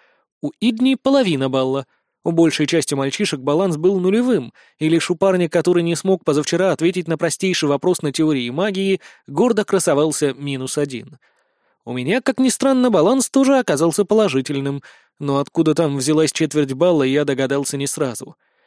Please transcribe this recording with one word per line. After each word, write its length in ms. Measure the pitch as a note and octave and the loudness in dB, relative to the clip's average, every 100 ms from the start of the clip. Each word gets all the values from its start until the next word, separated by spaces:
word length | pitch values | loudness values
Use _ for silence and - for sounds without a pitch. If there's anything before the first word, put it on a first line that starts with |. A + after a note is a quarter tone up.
| _ _ _ _ | _ _ _ _
У 100 | D3 - | -12 -2
Идни 360 | A3+ A3+ B3+ C4+ | -2 2 0 2
половина 520 | - C#4 A3 C#3+ C3+ | 2 2 2 0 0
балла. 380 | C3 C3 C3+ C#3 _ _ _ | 0 -2 -4 -6 _ _ _
У 60 | - | -2
большей 360 | E3+ E3 - D3 | 4 4 2 0
части 280 | E3+ C#3 | 0 0
мальчишек 460 | C3+ C#3 - G#3 C#3+ | -2 -4 -2 -4 -4
баланс 360 | C3 D3 G3 D3+ | -2 0 0 0
был 220 | F3 G3 | 0 2
нулевым, 540 | F3+ G#3+ B3 G#3 A#2+ - _ _ | 0 0 2 0 -2 -14 _ _
и 100 | D#3 | 0
лишь 220 | E3 - | 0 0
у 60 | F3+ | 0
парня, 320 | G3 F#3 E3+ | 2 2 2
который 340 | F3 E3 F3 | 0 2 2
не 140 | E3+ E3 | 0 -2
смог 280 | F#3+ F#3+ | 0 0
позавчера 480 | - D3 D3 E3+ F#3+ | 2 0 0 0 0
ответить 360 | D3+ E3 F#3 E3 | 2 0 -2 -4
на 100 | D#3+ | -2
простейший 500 | E3+ - F#3+ F3 D3 | -2 -2 -2 0 0
вопрос 340 | C#3+ F3+ F3+ | 0 0 -2
на 100 | D3+ | -2
теории 360 | C3 D#3 C#3+ A#2+ | -2 0 0 -4
магии, 500 | C3+ G#3 F#3+ G3 F#3 - - - | -4 -4 -2 -2 -2 -4 -20 -10
гордо 380 | C#3 B3 G#3+ | 0 2 2
красовался 680 | G3+ F#3+ F3+ C#3+ D#3 D3+ C#3+ | 0 0 2 2 2 0 -2
минус 440 | B2+ C#3+ C3+ C3 - | -2 -6 -6 -6 -4
один. 400 | C#3+ B2 B2 C#3+ _ _ _ _ _ _ | -4 -6 -14 -20 _ _ _ _ _ _
У 80 | - | -10
меня, 280 | B2 B2+ A3+ | -6 -2 -2
как 180 | - B3+ | -2 0
ни 100 | C4 | 0
странно, 420 | - C4+ C4 B3 | 2 2 2 4
баланс 380 | F#3+ E3 C4 - | 4 4 2 0
тоже 300 | C4+ C4+ C#4 | 2 4 2
оказался 460 | - D3 E3 D#3+ | 2 0 0 0
положительным, 760 | G3 G#3+ G#3 C3 C3 C#3+ C#3 C#3 - - _ _ | 0 2 2 0 -2 -4 -4 -6 -12 -20 _ _
но 200 | C#3+ C#3 | -4 -2
откуда 360 | C#3+ - D#3 | -2 0 2
там 220 | - D#3+ C#3 | 2 0 0
взялась 360 | C3 D#3 D#3+ | 0 2 0
четверть 420 | - D#3+ D3+ C#3 | 0 -2 0 -2
балла, 280 | C3+ F3 E3 | 0 2 2
я 220 | C3 C#3 | 2 0
догадался 520 | C#3+ C3 C3+ C#3 C#3 C#3+ | -2 -2 -2 -2 -4 -6
не 120 | C#3 | -6
сразу. 480 | - C#3+ A2+ - - _ _ | -4 -6 -6 -12 -20 _ _